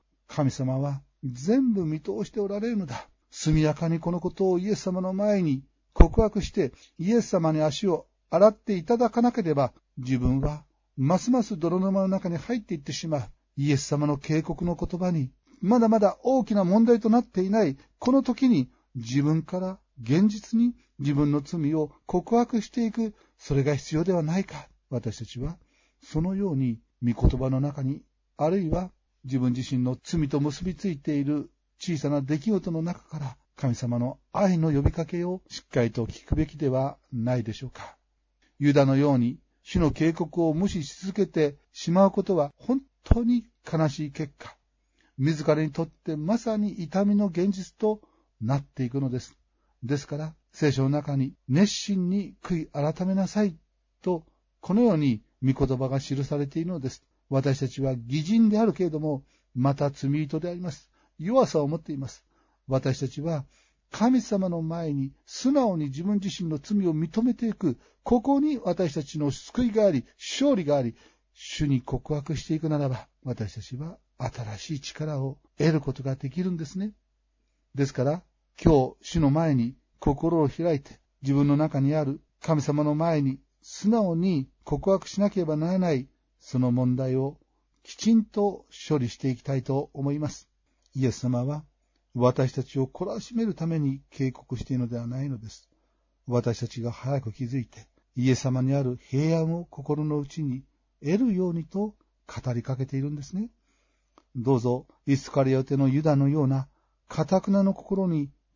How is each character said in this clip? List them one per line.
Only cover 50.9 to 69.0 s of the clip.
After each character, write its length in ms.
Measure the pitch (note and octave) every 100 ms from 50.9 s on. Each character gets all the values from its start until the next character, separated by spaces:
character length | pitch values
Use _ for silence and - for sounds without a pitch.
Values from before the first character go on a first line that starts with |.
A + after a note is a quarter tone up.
| D3 D3 C#3
に、 180 | C3 - -
熱 200 | C#3 G3+
心 360 | - - G3 F3+
に 260 | G3 F#3 -
悔 220 | - F3
い 40 | -
改 380 | D3 D3 D#3+ F#3
め 100 | F#3+
な 120 | F#3
さ 160 | G#3+
い 140 | G#3 D#3+ _ _ _ _
と、 240 | - F3 - _ _ _
こ 120 | -
の 80 | G3
よ 120 | A#3+
う 40 | D#3+
に 240 | C#3+ A2 - _
御 220 | C3 C3+ C3+
言 120 | B2+
葉 120 | C3
が 100 | C3+
記 240 | C3+ C#3
さ 140 | C#3 D3
れ 100 | C#3+
て 120 | D#3+
い 60 | E3+
る 60 |
の 80 | F3
で 100 | C3
す。 140 | - _ _ _
私 300 | C3+ C3+ C#3
た 80 | C3+
ち 140 | -
は 120 | C3+
義 300 | B2+ A#2 D3
人 260 | D#3 A3+ A3
で 100 | G#3
あ 60 | A3+
る 80 |
け 120 | F3+ F3+
れ 40 |
ど 100 | D#3
も、 240 | D#3 C#3 - _ _ B2
ま 200 | C3+ C#3
た 140 | C#3+
罪 200 | C#3+ C3+
人 300 | D3 D3 D#3+
で 100 | F3
あ 40 |
り 60 | F3
ま 120 | F3+
す。 180 | C#3 _ _ _ _
弱 280 | D#3+ C4 B3
さ 140 | D#3+
を 60 | C#3+
持 100 | D#3+
っ 40 |
て 100 | -
い 60 | C#3+
ま 100 | C3+
す。 160 | - _ _ _ _ -
私 320 | C3 E3+ -
た 80 | C3+
ち 140 | -
は、 240 | D#3+ D#3 C3+ _ _ _ _
神 300 | - A3+ B3+
様 280 | A#3 G3+ F#3
の 120 | E3+
前 320 | D#3+ E3 E3
に 180 | C#3+ C3+ - _
素 260 | - B3+
直 260 | C#4+ A#3+ F3
に 80 | D3
自 180 | C3+
分 160 | F3+ G#3
自 200 | F#3+ -
身 60 | E3+
の 80 | D3+
罪 300 | - G#3 F3+
を 80 | D#3
認 260 | D#3+ -
め 120 | A#3+
て 140 | A#3 A#3
い 60 |
く、 240 | - E3+ A#2+ _ _
こ 180 | - A#3+
こ 180 | A#3+ C#4
に 180 | D4+ C4
私 360 | F#3 F3 F3
た 100 | D#3+